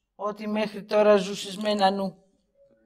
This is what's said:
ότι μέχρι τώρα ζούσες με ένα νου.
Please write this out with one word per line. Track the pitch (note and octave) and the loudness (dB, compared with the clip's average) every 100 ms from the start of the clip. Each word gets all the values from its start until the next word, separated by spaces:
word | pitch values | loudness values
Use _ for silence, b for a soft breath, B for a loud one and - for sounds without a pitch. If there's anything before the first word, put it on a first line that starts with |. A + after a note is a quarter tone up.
| _ - | _ -10
ότι | G#3 G#3 G#3+ | -10 -8 -6
μέχρι | G#3+ G#3+ G#3 | -4 -4 -8
τώρα | G#3 G#3+ G#3 G3+ | -2 4 6 4
ζούσες | F#3+ G3+ G3+ F#3+ | 2 -8 -10 -6
με | G#3+ | -4
ένα | G#3 F#3+ | 2 2
νου. | G3 F#3+ - _ _ _ _ _ _ | 2 -6 -10 _ _ _ _ _ _